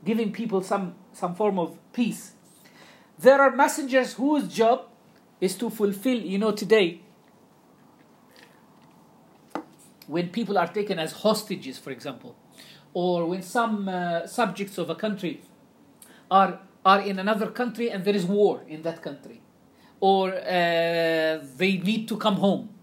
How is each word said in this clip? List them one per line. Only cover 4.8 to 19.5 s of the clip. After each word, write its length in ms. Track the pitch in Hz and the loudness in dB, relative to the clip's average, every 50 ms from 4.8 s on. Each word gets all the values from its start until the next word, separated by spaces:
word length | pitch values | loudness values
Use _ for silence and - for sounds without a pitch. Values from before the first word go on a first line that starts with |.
| - - - _ _ _ _ - _ _ _ _ | 0 -14 -20 _ _ _ _ -20 _ _ _ _
is 160 | - 185 185 - | -2 -2 -2 -2
to 120 | 247 226 | -6 -6
fulfill, 500 | 214 - 214 202 202 196 - 262 254 233 | -4 0 0 0 0 0 -2 -2 -2 0
you 160 | 202 - 190 196 | -2 -4 -4 0
know, 140 | 214 214 | 0 0
today, 500 | 208 208 214 175 220 220 196 170 - - - _ _ _ _ _ _ _ _ _ _ _ _ _ _ _ - - - _ _ _ _ _ _ _ _ - - - _ _ _ _ _ _ _ - _ - _ _ _ _ _ _ _ _ _ _ - - - - - _ - - _ _ - - | 0 -2 2 4 4 4 4 2 0 -8 -20 _ _ _ _ _ _ _ _ _ _ _ _ _ _ _ -20 -20 -20 _ _ _ _ _ _ _ _ -20 -20 -20 _ _ _ _ _ _ _ -20 _ -20 _ _ _ _ _ _ _ _ _ _ -12 -12 -12 -12 -20 _ -20 -20 _ _ -18 -8
when 220 | 143 170 175 175 | -6 -6 -6 -4
people 280 | - 233 233 - 208 190 | -4 -6 -4 -2 0 0
are 100 | 170 170 | 0 -2
taken 320 | - 214 202 208 190 165 | -2 -6 -4 -4 -4 -4
as 120 | 156 156 | -6 -8
hostages, 680 | - - - 208 214 202 - - 196 143 - 131 131 - | -8 -2 0 0 0 0 -2 -8 -10 -10 -8 -12 -14 -14
for 140 | - - | -14 -14
example, 440 | 131 117 - 151 127 113 - 120 - _ _ _ - - - - - - - - _ | -14 -12 -12 -14 -14 -14 -16 -20 -20 _ _ _ -20 -20 -20 -20 -20 -20 -20 -10 _
or 320 | 185 175 180 180 175 170 | -2 0 0 0 0 0
when 160 | 165 180 196 | -2 -4 -6
some, 480 | 180 - - 247 233 220 214 202 196 190 | -8 -4 0 0 0 0 0 -2 -4 -4
uh, 360 | 185 180 175 175 170 170 170 | -4 -4 -4 -2 -4 -4 -6
subjects 520 | - - - 240 208 175 - 202 196 - - | -6 -2 -2 -2 -2 -2 -6 -8 -8 -6 -8
of 120 | 170 165 | -6 -6
a 60 | 165 | -6
country 460 | - - 214 208 - - 165 139 - - - - _ _ _ _ _ - _ _ _ - - - - - _ | -4 -4 -4 -4 -4 -6 -8 -8 -8 -16 -20 -20 _ _ _ _ _ -20 _ _ _ -20 -20 -20 -20 -6 _
are, 280 | 185 190 196 185 180 - - - _ _ _ | 4 4 4 4 0 -8 -14 -20 _ _ _
are 160 | 190 190 196 | 4 6 6
in 180 | 196 202 190 190 | 4 -2 -6 -4
another 280 | 190 202 220 202 214 - | -2 -2 0 0 -2 -6
country 420 | - - 247 240 - - 233 226 | -4 -4 -6 -6 -4 -4 -6 -4
and 140 | 202 196 175 | -4 -4 0
there 100 | 202 208 | 0 0
is 100 | 208 175 | 0 0
war 360 | 175 202 208 208 190 143 - - - | 0 2 4 4 4 4 0 -6 -14
in 160 | 156 156 160 | -16 -8 -8
that 180 | 165 160 - | -8 -8 -6
country, 400 | - 156 139 135 - - 117 110 - _ | -12 -14 -14 -14 -16 -20 -20 -20 -20 _